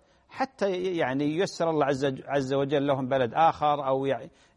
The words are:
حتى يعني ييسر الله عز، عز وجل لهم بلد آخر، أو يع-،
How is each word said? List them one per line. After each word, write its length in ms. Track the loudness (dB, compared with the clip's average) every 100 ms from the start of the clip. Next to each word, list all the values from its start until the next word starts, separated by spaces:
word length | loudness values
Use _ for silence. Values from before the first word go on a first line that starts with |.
| _ _ _
حتى 680 | -6 -6 -2 -2 0 -2 0
يعني 280 | 0 0
ييسر 460 | 0 0 -2 -2 0
الله 160 | 2 2
عز، 280 | 2 -2 -4 -4
عز 280 | -2 0
وجل 320 | 0 0 0 2
لهم 220 | 0 0
بلد 220 | 0 0
آخر، 520 | 2 2 2 0 0 0
أو 200 | 0 0
يع-، 220 | -4 -6 -20 _